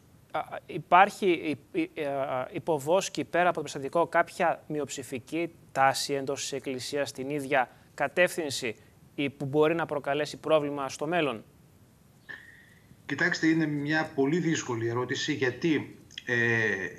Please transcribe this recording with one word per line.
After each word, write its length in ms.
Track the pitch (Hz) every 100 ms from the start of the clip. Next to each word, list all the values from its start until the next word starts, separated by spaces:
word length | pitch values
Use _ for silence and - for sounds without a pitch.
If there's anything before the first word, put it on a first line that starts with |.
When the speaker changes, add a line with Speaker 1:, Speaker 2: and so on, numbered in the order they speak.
| _ - _
Speaker 1:
α, 80 | 160 - - -
υπάρχει 600 | 170 - 175 202 - 196
η, 540 | 165 151 139 - 185
η, 100 | 160
ε, 140 | - 143
α, 400 | 139 143 131 131
υποβόσκη 720 | 170 - 156 139 190 - -
πέρα 200 | 139 165
από 100 | 175
το 80 | 170
περιστατικό 460 | 143 147 135 170 165
κάποια 560 | 170 170 - 170 143 -
μειοψηφική 800 | 151 139 - 123 131 - 160 170 - -
τάση 420 | 135 135 123 -
εντός 280 | 139 135 135
της 100 | -
Εκκλησίας 580 | 135 143 127 120 143 135
στην 200 | - 131
ίδια 400 | 147 131 139 120 - -
κατεύθυνση 840 | - 143 - 180 175 147 120 123 - - - - -
ή 140 | 139
που 160 | - 139
μπορεί 300 | 151 151 165
να 100 | 151
προκαλέσει 520 | 143 139 143 147 131
πρόβλημα 520 | 151 156 147 143 135
στο 180 | - 151
μέλλον; 360 | 175 143 110 - - - _ - _ _ _ - - - - - - _ - -
Speaker 2:
Κοιτάξτε, 400 | 147 175 170 160
είναι 180 | 160 156
μια 460 | 147 143 156 160 -
πολύ 240 | 135 170
δύσκολη 480 | 160 143 - 113 113
ερώτηση, 460 | 120 127 127 -
γιατί, 640 | 135 131 120 170 135 - - - - -
ε, 100 | 120 117 113 110 95 90